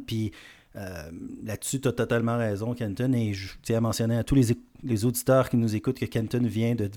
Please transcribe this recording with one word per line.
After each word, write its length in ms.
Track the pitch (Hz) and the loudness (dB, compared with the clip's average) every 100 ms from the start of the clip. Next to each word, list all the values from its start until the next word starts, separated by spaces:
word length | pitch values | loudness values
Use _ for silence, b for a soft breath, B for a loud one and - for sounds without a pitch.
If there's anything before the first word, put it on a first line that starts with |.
| 139 | -2
Puis, 240 | 113 107 B B B B 101 | -4 -4 B B B B -14
euh, 340 | 95 87 76 85 - - | -12 -12 -12 -12 -12 -12
là-dessus, 380 | 107 104 - 135 | -10 -8 -4 -2
t'as 100 | 131 | 0
totalement 480 | 117 113 117 117 117 | 0 0 2 2 0
raison, 360 | 113 98 113 | 0 -2 -4
Kenton, 380 | 120 110 95 123 | -4 -4 -2 0
et 220 | 127 110 | 2 0
je 200 | 98 98 - | -2 -8 -12
tiens 160 | - 113 | -2 0
à 20 | |
mentionner 360 | 113 110 113 117 | 2 0 0 0
à 60 | |
tous 140 | 110 135 | 4 4
les 160 | 113 | 6
éc-, 100 | 120 - - | 2 -4 -14
les 200 | 131 110 | -2 0
auditeurs 460 | 117 120 - 131 123 | 2 0 4 4 4
qui 60 | 123 | 2
nous 180 | 113 | 2
écoutent 240 | 107 131 127 | 2 -2 -2
que 80 | 120 | -2
Kenton 380 | 117 110 120 | -2 -2 0
vient 320 | 120 104 117 117 | 0 2 0 0
de 120 | 101 | -2